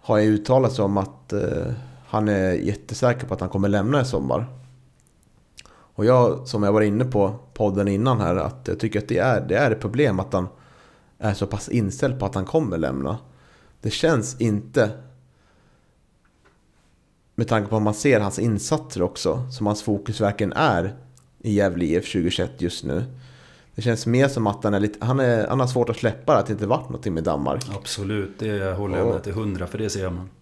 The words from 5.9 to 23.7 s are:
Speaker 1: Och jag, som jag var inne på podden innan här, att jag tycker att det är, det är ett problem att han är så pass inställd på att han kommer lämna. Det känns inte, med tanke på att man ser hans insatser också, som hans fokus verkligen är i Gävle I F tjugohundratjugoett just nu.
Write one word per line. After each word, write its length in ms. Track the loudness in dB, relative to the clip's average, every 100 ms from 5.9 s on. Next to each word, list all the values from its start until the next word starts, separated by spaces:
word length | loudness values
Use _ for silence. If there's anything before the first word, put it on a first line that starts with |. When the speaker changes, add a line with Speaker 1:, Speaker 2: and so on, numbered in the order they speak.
Speaker 1:
Och 120 | 0 6
jag, 420 | 6 6 2 -4
som 160 | 0
jag 100 | 4
var 80 | 4
inne 240 | 4 2 0
på 300 | 2 2 0 -14
podden 340 | -2 0 2 0
innan 320 | 2 2 2
här, 140 | 2 0
att 320 | -2 -6 -6
jag 120 | -2
tycker 200 | -2 -2
att 80 | -2
det 100 | 0
är, 280 | 2 2 0
det 80 | 2
är 160 | 2
ett 80 | 0
problem 380 | -2 2 2 2
att 140 | 0
han 140 | -2 -2 -8 -20 -20 -20 _ _ _
är 140 | -2
så 140 | 0 -2
pass 220 | -4 -2
inställd 500 | 0 0 0 -2 -2
på 60 | -2
att 100 | -2
han 100 | 0
kommer 320 | 0 0 -2
lämna. 400 | -2 -2 -4 -6 -8 -20 _ _ _ _
Det 80 | -6
känns 500 | 0 2 2 0 -2
inte, 480 | 0 0 -2 0 0 -2 -16 -20 _ _ _ _ _ _ _ _ _ _ _ _ _ _ _ _ _ _ _ _ _ -6
med 120 | 0
tanke 220 | 0 2
på 60 | 0
att 40 |
man 100 | 0
ser 260 | 2 4 4
hans 200 | 2 0
insatser 640 | 0 0 0 -4 -2 -2
också, 480 | -2 0 -2 -2 -4
som 140 | -4 -2
hans 140 | -2
fokus 380 | -2 -2 -2 0
verkligen 320 | 0 2 -2
är 420 | 2 2 2 0 -6 -18 -20 _ _
i 140 | -2
Gävle 320 | 2 2 2 0
I 100 | 0
F 100 | 0
tjugohundratjugoett 560 | -2 -2 -2 -4 -4
just 220 | -6 -4 -4
nu. 180 | -4 -4 -10 -20 -20 -20 -20 -16